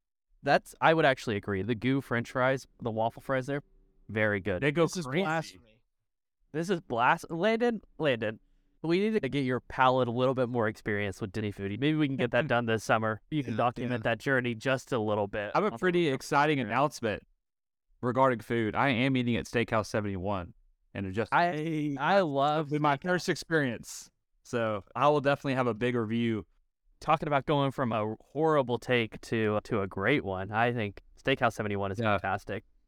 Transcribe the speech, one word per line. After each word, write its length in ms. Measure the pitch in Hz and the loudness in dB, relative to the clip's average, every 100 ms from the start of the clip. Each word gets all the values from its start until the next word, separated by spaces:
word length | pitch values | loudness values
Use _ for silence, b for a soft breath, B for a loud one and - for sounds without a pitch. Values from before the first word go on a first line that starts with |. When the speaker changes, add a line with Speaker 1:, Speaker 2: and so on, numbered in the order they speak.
| _ _ _ _ | _ _ _ _
Speaker 1:
That's, 320 | - 143 - - | 0 0 0 2
I 140 | 139 | 4
would 120 | 160 147 | 6 4
actually 320 | 131 - 104 | 2 -2 -4
agree. 260 | 101 98 | -2 -2
The 100 | 101 | -2
goo 280 | 120 123 139 | -2 0 -2
French 280 | - 117 117 | -2 -4 -2
fries, 380 | 131 127 135 - _ | 0 0 0 -6 _
the 120 | 120 | -6
waffle 320 | 110 113 - | -2 -2 -4
fries 240 | - 135 127 | -4 -4 -2
there, 160 | 143 - _ _ _ - | -6 -8 _ _ _ -6
very 300 | 104 107 101 | 0 2 2
good. 220 | 95 90 | 0 0
Speaker 2:
They 100 | 139 | 0
go 120 | 147 | 2
Speaker 3:
This 140 | 160 185 | 2 0
is 80 | 143 | -4
Speaker 2:
crazy. 160 | 147 | -2
Speaker 3:
blasphemy. 560 | 190 160 156 92 113 110 _ _ _ _ _ _ _ | -2 -2 -4 -12 -20 _ _ _ _ _ _ _ _
Speaker 1:
This 160 | 147 170 | -6 -2
is 120 | 180 | -4
blas-, 440 | - 117 123 165 - | -2 2 4 2 -2
Landon, 500 | 165 202 226 240 226 - - | -2 0 2 0 -2 -8 -2
Landon, 420 | 151 120 110 110 _ _ _ _ | 0 2 0 -4 _ _ _ _
we 160 | 160 175 | -2 0
need 200 | 214 220 | 2 0
to 80 | 139 | -2
get 160 | 139 | -2
your 180 | 127 127 | 0 -2
palate 460 | - - 131 131 120 | -2 4 4 6 2
a 40 | |
little 240 | 117 127 131 | 2 2 2
bit 120 | 120 | 0
more 200 | 123 110 | 0 0
experience 520 | 104 - 104 104 95 | -2 -2 -2 -2 -4
with 120 | 110 | -6
Disney 200 | 110 107 | -4 -6
Foodie. 280 | 98 98 104 | -4 -6 -2
Maybe 160 | 143 156 | 0 2
we 100 | 151 | 0
can 120 | 131 | 0
get 120 | 123 | 0
that 160 | 120 120 | 2 2
Speaker 3:
<laughs> 0 | |
Speaker 1:
done 200 | 120 117 | 2 2
this 160 | 113 | 0
summer. 360 | - 117 110 110 - | 2 2 2 -4 -4
You 120 | 156 | -4
can 100 | 123 | -2
Speaker 3:
Yeah, 40 | 113 | 0
Speaker 1:
document 460 | 123 - 123 123 117 | 0 -2 -4 -2 -2
Speaker 3:
yeah. 60 | |
Speaker 1:
that 80 | 113 | -2
journey 340 | - 131 123 | 0 0 0
just 380 | 113 135 131 - | -2 -2 -2 -2
a 80 | 127 | -2
little 260 | 107 104 101 | 0 0 -2
bit 240 | 110 104 147 | -4 -2 0
Speaker 2:
I 20 | |
have 60 | |
a 20 | 202 | 0
Speaker 1:
on 40 | |
the 60 | 117 | 0
Speaker 2:
pretty 260 | 185 175 165 | 0 2 0
Speaker 1:
Refurbish 80 | |
Speaker 2:
exciting 460 | 135 - 147 147 147 | -2 0 2 2 2
Speaker 1:
Experience. 120 | 110 117 | 0 0
Speaker 2:
announcement 460 | 147 - 113 95 - _ _ _ _ _ _ _ | 0 -2 -4 -4 -8 _ _ _ _ _ _ _
regarding 400 | 123 123 135 120 | -2 4 4 2
food. 340 | - 117 110 101 | -2 -2 0 2
I 140 | 131 | 2
am 280 | 113 135 131 | 2 2 2
eating 180 | 120 113 | 0 -2
at 80 | 110 | -2
Steakhouse 420 | 120 113 113 101 | -2 0 0 0
seventy-one, 640 | 113 104 95 92 98 90 - _ _ _ | -2 -2 -4 -4 -4 -6 -14 _ _ _
and 140 | - 98 | -10 -6
it 60 | |
just 200 | 95 107 | -4 0
Speaker 1:
I, 180 | 147 175 | 2 2
Speaker 3:
Hey. 440 | 151 156 156 147 139 | 0 -4 -4 -4 -2
Speaker 1:
I 200 | 151 196 | 2 2
love 460 | 175 139 143 151 151 | 2 2 0 0 -2
Speaker 2:
It'll 80 | 147 | 0
be 40 | |
my 180 | 151 139 | 2 0
Speaker 1:
Steakhouse. 40 | 185 | 0
Speaker 2:
first 200 | 180 - | -2 -2
experience, 840 | 156 - 160 135 110 - - - _ _ _ | -4 -2 0 0 -4 -10 -16 -18 _ _ _
so 400 | - 120 113 104 - 117 | -6 -2 -2 -2 -6 0
I 120 | 139 | 2
will 140 | 147 | 4
definitely 340 | 139 139 143 131 | 2 0 0 0
have 100 | 123 | 0
a 80 | |
big 220 | 107 120 123 | 0 0 0
review. 500 | 107 117 117 110 - _ _ _ _ _ | 0 0 0 -2 -6 _ _ _ _ _
Speaker 1:
Talking 260 | - 156 156 | 0 0 2
about 180 | 143 131 | -2 0
going 260 | 147 139 | 0 0
from 200 | - 127 | -2 -2
a 240 | 113 107 110 _ | -2 -2 -6 _
horrible 440 | 139 160 151 123 120 | -2 2 2 2 -2
take 400 | - 123 113 - | 2 0 0 -6
to, 380 | - 117 107 107 - | -4 0 2 0 0
to 160 | 110 | -2
a 60 | 95 | -2
great 360 | 98 101 143 | -2 0 0
one, 280 | 95 92 95 | 0 -6 -4
I 200 | 107 120 | 0 0
think 280 | 120 104 - - - | 0 -4 -8 -18 -6
Steakhouse 300 | - 135 123 | -2 2 0
seventy-one 380 | - 107 101 98 | 0 -2 -2 -2
is 60 | 98 | -2
Speaker 2:
Yeah. 200 | 113 101 | 0 2
Speaker 1:
fantastic. 440 | 95 98 - 101 - _ | 0 -4 -4 -10 -10 _